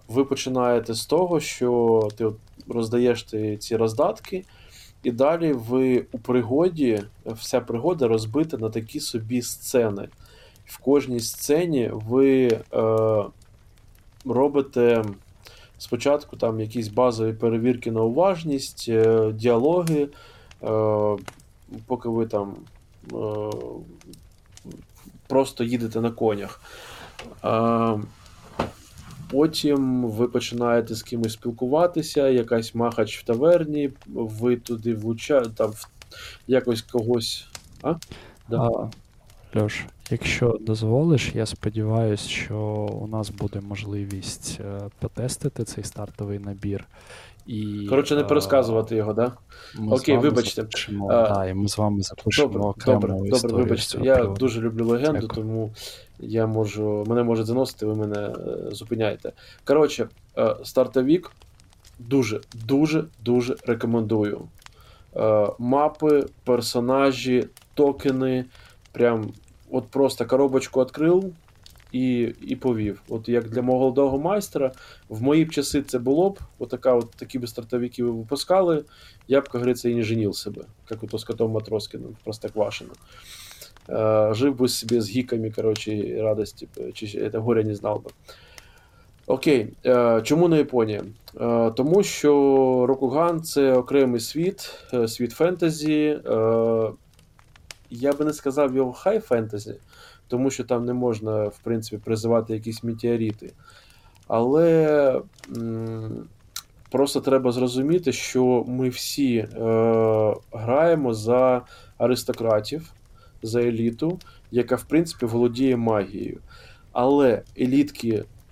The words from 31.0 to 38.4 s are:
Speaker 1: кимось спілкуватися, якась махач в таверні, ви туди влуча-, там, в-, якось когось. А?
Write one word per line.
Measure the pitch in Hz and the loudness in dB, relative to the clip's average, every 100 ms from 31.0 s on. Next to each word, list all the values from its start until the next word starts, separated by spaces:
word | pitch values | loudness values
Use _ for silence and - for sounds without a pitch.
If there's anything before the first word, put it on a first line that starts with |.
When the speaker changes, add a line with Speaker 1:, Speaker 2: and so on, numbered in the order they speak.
Speaker 1:
кимось | - 120 113 | -8 -4 -4
спілкуватися, | 113 120 113 127 151 175 170 156 147 135 | -4 -8 -4 0 2 2 0 -2 2 4
якась | 127 113 117 113 | 4 2 0 -2
махач | 117 117 113 107 - | -2 -2 0 -2 -4
в | |
таверні, | - 117 156 175 151 147 143 123 - | -4 2 4 4 2 -2 -4 -6 -12
ви | 123 113 107 120 120 | -8 -6 -2 0 0
туди | 120 117 113 | -2 -6 -4
влуча-, | 107 110 113 - 143 117 | -4 -4 -6 2 2 2
там, | 110 110 | -2 -2
в-, | 107 - - - - - - - | -4 -18 -20 -20 -18 -18 -10 0
якось | 127 123 113 | 2 2 -4
когось. | - 123 110 120 113 - - - - - | -2 -4 0 -2 -2 -10 -14 -20 -20 -8
А? | 139 165 - - - - | -4 -4 -8 -20 -20 -18